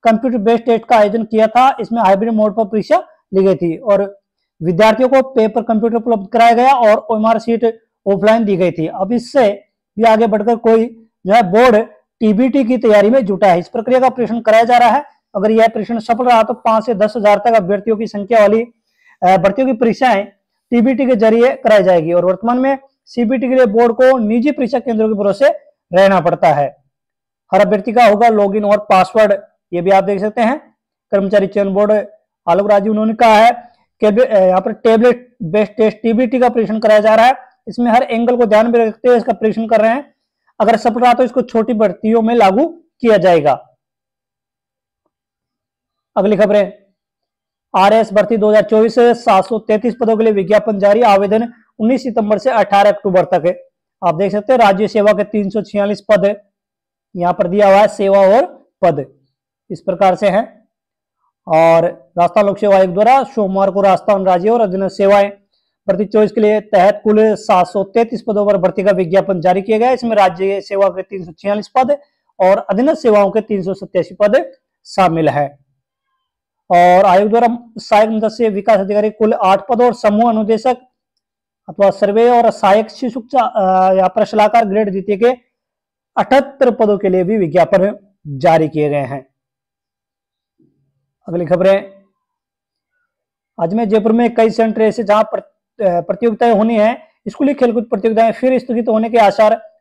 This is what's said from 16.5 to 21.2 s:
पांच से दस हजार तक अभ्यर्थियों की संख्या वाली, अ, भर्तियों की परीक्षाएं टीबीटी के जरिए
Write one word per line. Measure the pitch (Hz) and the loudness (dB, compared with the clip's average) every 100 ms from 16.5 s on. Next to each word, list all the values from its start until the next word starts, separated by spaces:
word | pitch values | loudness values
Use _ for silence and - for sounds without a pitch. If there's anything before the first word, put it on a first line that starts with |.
पांच | 240 233 220 220 | -4 -2 -2 -2
से | |
दस | 208 208 233 | -2 -2 0
हजार | 208 208 | 0 2
तक | 226 | 2
अभ्यर्थियों | 226 180 202 202 214 | 0 0 -4 -2 -4
की | 220 | -6
संख्या | 208 202 226 | -10 -2 2
वाली, | 202 220 240 _ _ _ _ _ 180 | 2 0 -4 _ _ _ _ _ 0
अ, | 190 | 2
भर्तियों | 190 196 262 | 0 -2 -4
की | |
परीक्षाएं | 262 233 226 262 202 202 _ _ _ _ | 0 -2 0 0 -2 -4 _ _ _ _
टीबीटी | 240 240 254 254 | 0 0 0 -2
के | |
जरिए | 240 | 0